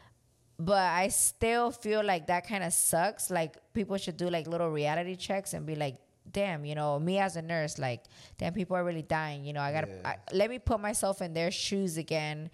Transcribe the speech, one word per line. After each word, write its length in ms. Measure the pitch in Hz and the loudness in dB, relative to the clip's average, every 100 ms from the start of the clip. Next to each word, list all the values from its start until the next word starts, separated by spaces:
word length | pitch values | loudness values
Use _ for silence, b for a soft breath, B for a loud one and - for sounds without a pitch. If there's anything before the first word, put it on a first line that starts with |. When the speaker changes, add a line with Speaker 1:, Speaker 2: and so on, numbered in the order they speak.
| B _ _ _ _ - | B _ _ _ _ -4
Speaker 1:
But 240 | 165 202 180 | 4 6 6
I 160 | 175 190 | 4 2
still 600 | - - - 226 233 240 | 4 2 2 2 4 2
feel 320 | - 214 214 | 0 0 2
like 240 | 208 180 151 | 2 2 2
that 200 | 175 - | 0 0
kinda 220 | 202 175 | -2 0
sucks. 580 | - - 165 190 - - | 2 4 4 2 0 -2
Like, 280 | 180 160 - - | 0 0 -4 -8
people 240 | 233 196 147 | -4 -2 -2
should 200 | - 160 | -4 -2
do, 120 | 175 | 0
like, 180 | 170 160 | 0 0
little 220 | 170 170 | 0 0
reality 460 | 151 147 160 180 185 | 2 0 0 -2 -4
checks 380 | - 196 190 | -4 -2 -2
and 120 | 165 151 | -6 -4
be 100 | 151 | -2
like, 220 | 143 127 _ _ - | -4 -6 _ _ -8
"Damn," 320 | 202 202 156 | -2 0 -2
you 120 | 147 151 | -4 -2
know, 240 | 147 143 | 0 2
me 180 | 165 190 | 2 2
as 160 | 196 165 | 2 -2
a 60 | |
nurse, 360 | 160 170 151 - | -2 -2 -2 -2
like, 260 | 131 120 - B B - | -4 -4 -10 B B -6
"Damn, 160 | 170 | -2
people 220 | 190 180 185 | -2 0 0
are 60 | |
really 180 | 175 165 | 0 -2
dying." 420 | 156 160 156 143 143 | 0 0 0 -6 -6
You 80 | |
know, 80 | 147 | -2
I 100 | 143 | -2
gotta, 160 | 156 147 | -2 -2
Speaker 2:
Yeah. 200 | 95 135 | -4 -6
Speaker 1:
I, 60 | - - | -6 -2
let 180 | 190 220 | 2 2
me 100 | 247 | 0
put 200 | - 226 | 0 0
myself 420 | 208 208 196 196 | 0 0 0 0
in 120 | 180 | -2
their 180 | 160 170 | -2 0
shoes 460 | 196 - 196 190 160 | 0 0 0 0 -2
again 520 | 160 156 151 151 160 | -2 -2 -2 -4 -8